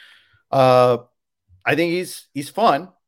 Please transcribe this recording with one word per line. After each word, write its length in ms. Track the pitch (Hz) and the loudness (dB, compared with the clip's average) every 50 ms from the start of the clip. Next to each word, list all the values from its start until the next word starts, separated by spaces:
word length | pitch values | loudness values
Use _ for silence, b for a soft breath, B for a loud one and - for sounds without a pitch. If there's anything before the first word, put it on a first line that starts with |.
| B B B B B B B B B B | B B B B B B B B B B
uh, 460 | - 135 131 127 123 123 123 123 120 120 - _ _ _ _ _ _ _ _ _ _ _ - | 0 2 4 4 4 4 4 2 0 -2 -6 _ _ _ _ _ _ _ _ _ _ _ -6
I 100 | 120 127 | -4 -2
think 160 | 147 170 170 | -2 -2 -4
he's, 360 | 170 180 180 175 - - - _ _ | -4 -6 -8 -10 -14 -20 -20 _ _
he's 160 | 139 - - | -14 -14 -10
fun. 400 | - 196 226 202 143 139 185 - _ _ _ | -6 -2 0 0 0 0 -4 -12 _ _ _